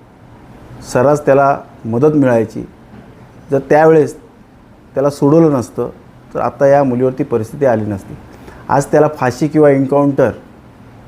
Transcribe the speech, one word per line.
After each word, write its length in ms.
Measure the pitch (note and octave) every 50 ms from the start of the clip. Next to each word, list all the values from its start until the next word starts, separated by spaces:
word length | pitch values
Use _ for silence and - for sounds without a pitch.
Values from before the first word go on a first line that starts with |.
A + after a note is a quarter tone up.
| - - - _ - - - - - - - - - - - - - - -
सर्रास 320 | B2+ B2 C#3 D3+ D3 -
त्याला 340 | C#3+ C3+ C#3 C#3 C#3 C#3 - - - - - -
मदत 300 | A2+ A2 B2 C#3 D#3 D3+
मिळायची. 520 | D3+ C#3 B2+ A#2+ A2+ A2 - - A#2+ A#2 - - - - - - - - - - - - - - - - -
जर 80 | C#3 C3+
त्यावेळेस 600 | C3+ - D3+ D3+ D#3+ D#3+ D#3+ D#3 C#3+ B2 - - - - _ _ _ _ _ - - - - _ - - -
त्याला 160 | C3+ C3+ C#3+
सोडवलं 440 | C#3 - D3 C#3 D3+ E3 E3 D#3 C#3+
नसतं 360 | B2+ A2 - - - A#2+ B2 - - - - - - - - -
तर 60 | C3
आता 280 | A2+ B2 - - C#3+ C#3
या 160 | C#3 C#3+ C#3+
मुलीवरती 400 | C3 A#2+ B2 C3 C3 B2+ - D3
परिस्थिती 420 | - B2 A2+ G#2+ - - C#3+ C#3
आली 200 | B2+ A#2 A2 G#2+
नसती. 280 | G#2 G2+ F#2 - - - - - - - - - - - - - -
आज 160 | - C#3 C#3+
त्याला 220 | - - D3+ D3+ D3
फाशी 400 | - - C3 B2 A#2+ - E3 D3
किंवा 220 | D3 D#3 D3+ C#3+
एन्काउंटर 600 | C#3 C3+ C#3 C3 C#3+ C#3+ C#3+ C#3+ C3 C#3+ C3+ G#2+ F#2+ - - - - - - - - - - - - - -